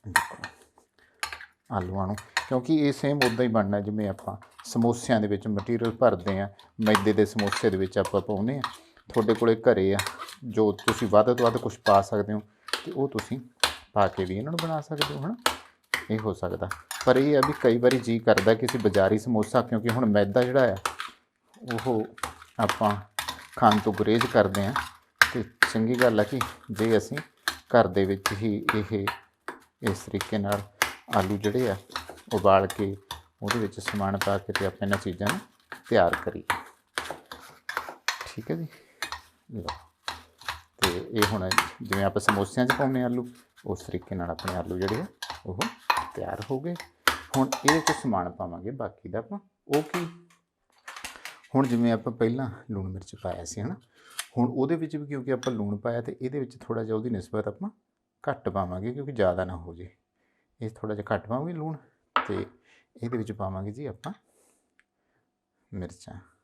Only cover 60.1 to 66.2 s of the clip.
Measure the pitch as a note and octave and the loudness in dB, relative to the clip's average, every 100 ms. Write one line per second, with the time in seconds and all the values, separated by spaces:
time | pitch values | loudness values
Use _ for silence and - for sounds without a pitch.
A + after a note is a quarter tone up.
60.1 | _ _ _ _ _ A2+ A2 G#2+ G#2 G2+ | _ _ _ _ _ -12 -8 -6 -6 -2
61.1 | G2+ - B2 D#3+ E3+ D#3 D#3+ _ _ _ | -2 -2 -6 -4 -6 -8 -10 _ _ _
62.1 | - - G2 G2 _ _ _ _ - A#2 | -4 -2 -6 -6 _ _ _ _ -12 -6
63.1 | A#2+ G#2+ G#2 F#2+ F#2+ G2 G#2+ C#3+ - D#3 | -6 -6 -6 -6 -6 -8 -10 -12 -10 -12
64.1 | G#3 _ _ _ _ _ _ _ _ _ | -14 _ _ _ _ _ _ _ _ _
65.1 | _ _ _ _ _ _ G2 F2 - - | _ _ _ _ _ _ -10 -10 -12 -18
66.1 | F#2+ | -20